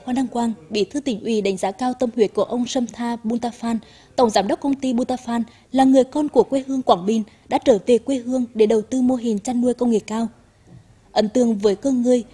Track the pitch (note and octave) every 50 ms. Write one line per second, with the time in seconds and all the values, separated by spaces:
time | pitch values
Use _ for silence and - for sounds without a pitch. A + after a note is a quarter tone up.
0 | - B3 B3 C4 C4 A#3 - A#3 A#3 A#3 A3 - - - G#3 G#3+ G3 G3 - D4
1 | - C#4+ A3 G3 - A3 A3+ G#3+ G3 G3 F#3+ F#3 - F#3+ G3 - B3+ B3+ B3 -
2 | C4 A#3 A3+ A#3 G#3 F#3 - G#3 G3 - A#3+ B3 A#3+ A3+ - C4+ B3 A3+ - -
3 | A#3+ A#3 A#3 A3+ - A3 A#3+ A#3 B3 A#3+ A3+ - - A#3 A#3 G#3+ - - - -
4 | - _ _ - B3+ A3 G3+ G#3 F#3+ G3+ D#4+ - - C#4 C4+ - - C4 B3 A#3
5 | B3+ - B3+ A#3+ - A#3 A#3 A#3 A3+ - - _ _ _ - C4 C4+ C4 C4 C4+
6 | B3 C4 - D4+ D4+ C#4+ - B3+ G3+ - C4+ C#4 C4 C4 C4+ C4 B3+ - A3 F3
7 | F3 G3+ A3+ A3+ G#3 - _ _ _ - B3+ C#4 - C#4+ A#3 F#3+ - - B3 A3
8 | - - C#4 B3+ A#3 B3 B3+ C4 B3 A#3 - G#3+ A3 G#3+ A3+ G#3+ G#3+ - B3+ C4
9 | B3 B3 B3+ A#3+ A3+ A#3 G#3+ G3 - B3+ A#3+ A#3+ A#3+ B3 A#3 - B3+ A#3+ A3+ G3+
10 | - - G#3+ A3+ A#3 A3 - _ _ _ _ _ _ - - - _ _ _ _
11 | _ _ - - G#3+ G#3 - B3+ B3 A#3 A3+ G3 G3+ G#3+ G3 - - C#4 C4 B3
12 | A#3+ B3 B3 B3 G#3+ -